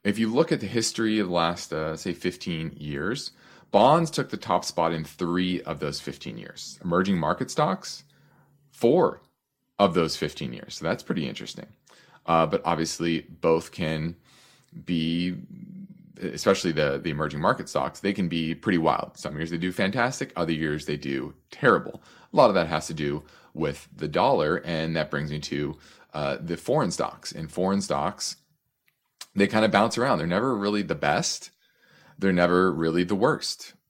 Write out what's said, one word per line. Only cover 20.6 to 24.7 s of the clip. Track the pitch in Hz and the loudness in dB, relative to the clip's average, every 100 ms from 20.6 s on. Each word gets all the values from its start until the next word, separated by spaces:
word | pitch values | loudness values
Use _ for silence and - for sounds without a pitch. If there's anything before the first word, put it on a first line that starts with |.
| 78 73 78 | -2 -4 -4
they | 78 | -6
do | 69 67 71 - _ | -4 -6 -6 -12 _
terrible. | - 131 95 - - - - - | 2 4 4 0 -14 -20 -20 0
A | - | 6
lot | 123 | 6
of | |
that | 92 80 | 6 2
has | 80 - | -2 -4
to | |
do | 80 73 76 - - - | -4 -4 -4 -10 -20 -16
with | 78 78 73 - | -4 -4 -4 -14
the | - 76 | -8 -2
dollar, | 82 120 120 76 85 | 2 2 4 2 0
and | 82 | -2